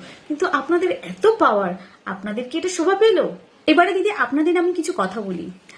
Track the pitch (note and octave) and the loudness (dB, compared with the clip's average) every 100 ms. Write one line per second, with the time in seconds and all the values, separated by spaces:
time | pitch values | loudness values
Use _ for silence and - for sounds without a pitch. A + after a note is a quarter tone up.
0 | - - - D4 F4+ C#4 C4+ E4+ F4+ - | -10 -20 -10 -4 -2 -2 0 0 0 -4
1 | - - G#4+ A4 C#4+ G#3 F#3+ F#3+ - - | -8 0 2 4 4 2 -2 -6 -12 -16
2 | - G3 G3+ G#3 B3 D#4+ F#4 - D#4+ F#4+ | -12 -10 -8 -8 -8 -6 -6 -2 0 4
3 | A4+ F4+ A#3+ - - _ - D4+ F4+ G4 | 4 4 0 -4 -18 _ 2 4 4 2
4 | F#4+ G4+ B3 C#4 D#4 F4+ F4 F4+ D#4 - | -2 -2 -2 0 2 2 0 -2 -4 -4
5 | F#3+ G#3 G3 F3 E3+ F3+ - | -4 -4 -6 -8 -10 -14 -20